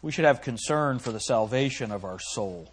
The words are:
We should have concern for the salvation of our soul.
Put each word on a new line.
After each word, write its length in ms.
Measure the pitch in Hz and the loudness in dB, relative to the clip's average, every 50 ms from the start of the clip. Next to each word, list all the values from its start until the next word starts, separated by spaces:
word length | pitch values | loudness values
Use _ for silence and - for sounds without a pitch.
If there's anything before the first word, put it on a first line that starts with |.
We 100 | - 156 147 | -6 -6 0
should 100 | - 160 | 6 6
have 180 | 151 139 - | 6 6 6
concern 580 | - - 120 110 - - 151 151 151 143 131 123 | 2 -6 -6 -6 -2 0 0 2 2 2 0 0
for 120 | - 127 | -2 -4
the 80 | 110 110 | -6 -4
salvation 720 | - - 131 113 110 107 117 131 135 135 127 - 131 107 | -2 2 2 2 2 2 2 0 0 0 0 -4 -6 -4
of 140 | 104 101 95 | -6 -6 -6
our 120 | 95 92 92 | -8 -10 -10
soul. 540 | - - - - 107 98 90 87 82 80 | -10 -8 -6 -6 -4 -6 -6 -10 -12 -16